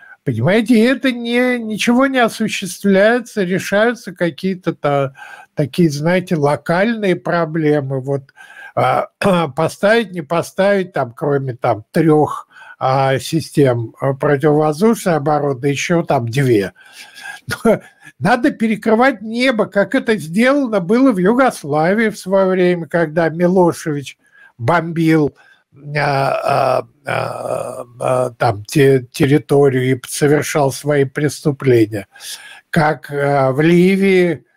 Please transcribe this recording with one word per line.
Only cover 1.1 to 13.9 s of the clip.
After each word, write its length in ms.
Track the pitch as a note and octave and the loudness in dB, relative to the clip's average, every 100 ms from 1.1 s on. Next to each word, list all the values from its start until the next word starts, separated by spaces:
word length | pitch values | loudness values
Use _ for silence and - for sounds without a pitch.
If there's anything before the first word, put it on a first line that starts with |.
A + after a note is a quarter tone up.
не, 440 | A#3+ A#3 A#3+ B3 B3 | -4 -2 0 0 -2
ничего 480 | A3 G#3 - B3 C4+ | -4 -4 0 2 2
не 120 | C4 | 2
осуществляется, 1200 | A3+ - G#3+ - F3+ - G3+ F#3+ G#3+ A#3+ A#3 G#3+ | 0 -2 -6 -6 -10 -4 2 4 4 2 -2 -6
решаются 680 | F3+ F#3 - G3+ A3+ A#3+ - | -2 -4 -2 0 0 -2 -8
какие-то 600 | - E3+ - F#3+ F#3 E3+ - | -6 -6 -4 -6 -4 -6 -4
та-, 380 | D3 C#3+ C3+ - - - - - | -2 0 -2 -6 -20 -20 -10 -6
такие, 340 | D3 - E3+ | -4 2 2
знаете, 460 | C#3+ D#3+ F#3 F3+ E3 | 2 0 0 -2 0
локальные 800 | C#3+ D3 - E3+ A3 A3+ G3+ F3 | 0 0 0 0 0 0 -2 -2
проблемы. 840 | E3 E3+ E3 D#3+ D3+ D3 C3+ C3+ | -2 -2 -2 0 0 0 -2 -6
Вот, 220 | C3 C#3 C#3 - - - - - | -4 -6 -8 -20 -20 -20 -8 -2
а, 320 | B2+ B2+ - - | 0 0 -4 -2
<clears throat> 260 | G3+ F3+ D#3+ A#2+ | 0 2 0 -2
поставить, 560 | D#3 - G3+ A#3 G#3+ | -4 0 2 2 0
не 100 | F3+ | -8
поставить, 680 | C#3 E3+ - - G3 G3+ F#3 | -4 -4 -2 0 0 0 -2
там, 200 | D#3 B2 - | -4 -6 -4
кроме, 400 | D3+ C#3 C3+ A#2 | -2 -2 -4 -4
там, 300 | B2+ G#2+ - | -2 -2 -2
трех, 560 | F3 D#3+ D3+ C#3+ - - - - - | 0 2 4 2 -4 -14 -20 -20 -6
а, 400 | B2+ C3 C3+ C3 | -2 0 0 -2
систем, 760 | - D#3+ - - C3+ A#2+ A2+ | -2 -6 -2 2 2 2 -4